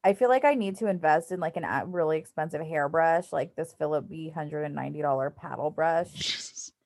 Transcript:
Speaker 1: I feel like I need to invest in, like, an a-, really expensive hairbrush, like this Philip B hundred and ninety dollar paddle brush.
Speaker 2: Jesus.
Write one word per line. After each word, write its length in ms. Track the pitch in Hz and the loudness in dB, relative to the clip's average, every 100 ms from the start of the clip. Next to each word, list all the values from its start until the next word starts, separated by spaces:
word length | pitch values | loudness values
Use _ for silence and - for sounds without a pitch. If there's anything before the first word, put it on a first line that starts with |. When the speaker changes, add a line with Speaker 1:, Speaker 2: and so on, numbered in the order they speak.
Speaker 1:
I 100 | 185 | 4
feel 160 | 202 247 | 4 4
like 160 | 262 285 | 6 4
I 80 | |
need 240 | 277 196 190 | 4 0 -2
to 100 | 220 | -2
invest 440 | 185 160 156 165 | 2 4 4 2
in, 80 | 185 | -4
like, 180 | 165 170 | -4 -4
an 60 | |
a-, 220 | 135 127 - | -2 -2 -2
really 320 | 175 160 156 | 0 0 0
expensive 420 | 156 - 160 151 | -2 -6 -4 -4
hairbrush, 720 | 160 160 143 165 165 165 185 | -4 -2 0 4 4 4 0
like 220 | - 135 - | -4 -4 -6
this 180 | - | -8
Philip 340 | - 151 151 - | -4 0 0 -4
B 220 | 160 160 | -12 -10
hundred 340 | 160 151 151 151 | -8 -6 -6 -6
and 100 | 147 | -6
ninety 260 | 135 147 | -6 -4
dollar 300 | 147 135 139 | 0 0 -2
paddle 400 | 143 165 135 147 | -6 -12 -4 -4
brush. 400 | 151 160 165 175 | 0 2 2 0
Speaker 2:
Jesus. 600 | - - - - - - _ | -6 -6 -6 -8 -14 -16 _